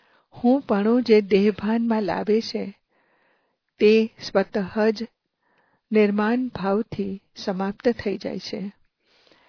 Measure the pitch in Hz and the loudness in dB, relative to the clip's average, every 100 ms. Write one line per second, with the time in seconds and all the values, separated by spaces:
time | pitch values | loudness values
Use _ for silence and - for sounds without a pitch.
0 | _ _ _ - 240 269 277 202 208 240 | _ _ _ -2 2 2 2 0 2 2
1 | 240 214 196 196 208 196 202 233 233 220 | 6 4 6 2 2 0 -2 -2 0 -2
2 | 190 185 190 214 - 214 196 - _ _ | -2 -4 0 0 -2 -8 -10 -14 _ _
3 | _ _ _ _ _ _ _ - 208 220 | _ _ _ _ _ _ _ 2 4 6
4 | 220 _ - 202 190 202 180 220 214 214 | 2 _ -4 -2 -2 -4 -6 -2 -2 -2
5 | 226 _ _ _ _ _ _ _ - 214 | -8 _ _ _ _ _ _ _ -2 2
6 | 208 208 208 247 254 - 190 202 233 - | 2 2 0 -2 -4 -6 -2 -2 -4 -6
7 | 196 196 _ - - 185 190 202 254 233 | -8 -8 _ -12 -8 -4 -6 -2 -2 -2
8 | 208 190 185 190 - 220 196 - _ _ | -6 -6 -8 -10 -10 -10 -10 -14 _ _
9 | _ _ _ _ | _ _ _ _